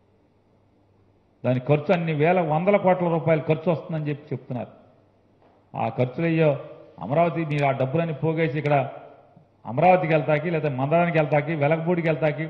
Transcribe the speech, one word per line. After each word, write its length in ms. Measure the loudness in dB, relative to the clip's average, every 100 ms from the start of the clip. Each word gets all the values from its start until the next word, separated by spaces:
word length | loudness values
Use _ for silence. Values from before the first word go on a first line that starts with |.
| _ _ _ _ _ _ _ _ _ _ _ _ _ _
దాని 160 | -2 -2
ఖర్చు 320 | 2 0 2
అన్ని 200 | 0 0
వేల, 280 | 0 2 2
వందల 360 | 2 0 2 2
కోట్ల 320 | 4 2 2
రూపాయలు 340 | 0 2 0 2
ఖర్చు 240 | 0 0
వస్తుందని 360 | -2 -2 -6 -6
చెప్పి 260 | -6 -8
చెప్తున్నారు. 460 | -10 -8 -10 -10 -14 _ _ _ _ _ _ _ _ _ -6
ఆ 120 | -4
ఖర్చులయ్యో 800 | -2 -2 -2 0 2 2 2 -6 -20 -20 -14
అమరావతి, 440 | -4 0 0 0
మీరు 220 | -4 0 0
ఆ 40 |
డబ్బులన్నీ 440 | 0 -2 -2 -2
పోగేసి 440 | -4 -2 0 -2 -2
ఇక్కడ 320 | 0 0 0 -8 -20 -20 -20 -20 _ _ -8
అమరావతికి 460 | 2 4 4 4
వెళ్తాకి, 380 | 0 2 -2 0
లేదా 180 | -2 -2
మందరానికి 500 | -2 0 2 2 2
వెళ్తాకి, 360 | 2 0 0
వెలగపూడికి 540 | 0 0 0 0 0 0
వెళ్తాకి 380 | 0 0 -2